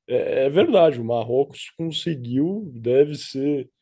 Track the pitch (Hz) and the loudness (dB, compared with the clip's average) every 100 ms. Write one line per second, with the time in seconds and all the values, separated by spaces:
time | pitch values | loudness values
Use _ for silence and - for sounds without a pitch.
0 | - 123 71 - 135 156 320 208 165 123 | -4 -2 0 0 2 2 4 6 4 4
1 | 113 117 113 127 139 - - - 165 151 | -2 -2 0 0 0 -4 -16 -10 -8 -6
2 | - 143 120 127 160 202 196 120 113 135 | -6 -6 -4 -2 0 -2 -8 -8 2 4
3 | 147 143 - 135 143 143 127 _ | 4 0 -8 -4 -2 -2 -6 _